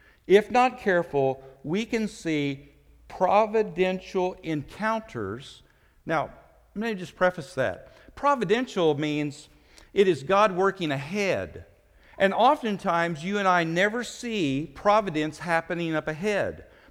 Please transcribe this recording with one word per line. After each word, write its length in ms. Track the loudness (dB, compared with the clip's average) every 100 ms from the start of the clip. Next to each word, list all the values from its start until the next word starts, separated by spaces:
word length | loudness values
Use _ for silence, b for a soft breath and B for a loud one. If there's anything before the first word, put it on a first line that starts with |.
| b b 4
if 240 | 4 6
not 280 | 2 2 0
careful, 640 | 2 2 2 0 0 -2 B B
we 220 | -4 -4 -2
can 220 | -2 -4
see 600 | -6 -4 -2 -2 -6 -12 _ _ -20 -12
providential 1300 | 0 4 4 4 0 0 0 0 -2 -4 -2 -2 -4
encounters. 1200 | -6 -6 -6 -6 -4 -4 -6 -8 -6 -8 -12 -20 _ b b b -4
Now, 240 | -4 -4 -10 -20 _ _ -8
let 160 | -6
me 40 | -6
just 200 | -8 0
preface 400 | 0 0 -6 -4
that. 600 | -2 -4 -12 -20 -20 -2
Providential 840 | 0 2 2 0 0 2 2 2
means 520 | 0 -2 -4 -6 -18 b b b b
it 140 | 2 4
is 160 | 2
God 320 | 2 2 2 2
working 360 | 0 0 -4
ahead. 760 | -4 -4 -4 -2 -2 -4 -12 -20 _ _ b b b
And 160 | 2
oftentimes, 920 | 4 4 4 0 -2 0 0 0 -2 -4
you 120 | 0
and 80 | 4
I 160 | 4
never 400 | 2 2 2 0
see 680 | -8 -10 -6 -2 0 -2 -4
providence 680 | -2 4 4 2 -2 -4 -4
happening 560 | -2 -2 -2 -4 -2 -4
up 120 | -4
ahead, 580 | -4 -2 -2 -2 -6 -16 B B